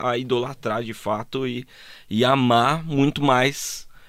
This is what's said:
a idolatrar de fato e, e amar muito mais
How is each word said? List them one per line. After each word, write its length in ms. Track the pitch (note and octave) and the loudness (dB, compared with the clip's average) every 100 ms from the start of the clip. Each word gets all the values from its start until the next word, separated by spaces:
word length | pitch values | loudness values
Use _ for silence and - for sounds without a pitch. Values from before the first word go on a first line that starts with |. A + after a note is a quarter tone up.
| B2 | -2
a 120 | A#2+ | -4
idolatrar 640 | B2+ B2 B2 C3+ A2+ A2 | 0 -2 -2 -6 -6 -4
de 80 | A2+ | -6
fato 560 | G#2+ G2+ G#2+ A2+ C3+ C3 | -8 -4 -4 -4 -6 -4
e, 160 | B2 B2 - - - - | -6 -10 -18 -20 -20 -4
e 160 | G#2+ B2 | 2 4
amar 580 | C3+ B2 A#2 B2 D#3+ | 4 4 4 4 0
muito 380 | E3 C#3+ C#3 D3 | -2 2 2 2
mais 640 | C#3+ B2+ C3+ C#3+ - - - - | 2 4 2 -2 -8 -12 -14 -20